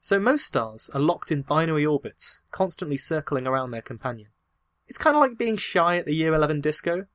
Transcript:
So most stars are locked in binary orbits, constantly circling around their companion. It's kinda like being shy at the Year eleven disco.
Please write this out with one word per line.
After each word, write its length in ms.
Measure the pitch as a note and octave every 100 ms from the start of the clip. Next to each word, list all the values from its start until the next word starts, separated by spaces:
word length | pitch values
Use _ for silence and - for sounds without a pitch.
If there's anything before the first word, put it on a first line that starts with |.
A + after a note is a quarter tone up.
So 200 | - G3
most 240 | G#3 D4
stars 440 | - C3+ A2+ A2 -
are 60 | C#3
locked 320 | D3 E3+ -
in 100 | D3
binary 420 | C3+ D3 E3 D#3
orbits, 580 | D3+ D3 A2+ - - - _
constantly 440 | - F#3+ - E3 D3
circling 520 | - D#3+ D3 C#3 C3
around 240 | C3 C3
their 100 | A#2
companion. 460 | - A#2 C3 A#2 G#2 _ _ _ _ _ _
It's 120 | -
kinda 200 | D#4+ D4
like 200 | C#4 A#3
being 180 | A#3 A3
shy 400 | - F#3 E3+ F3
at 100 | E3
the 80 |
Year 200 | D3+ D#3+
eleven 260 | D#3 D3+ D3+
disco. 460 | D3 D3+ - F3 G3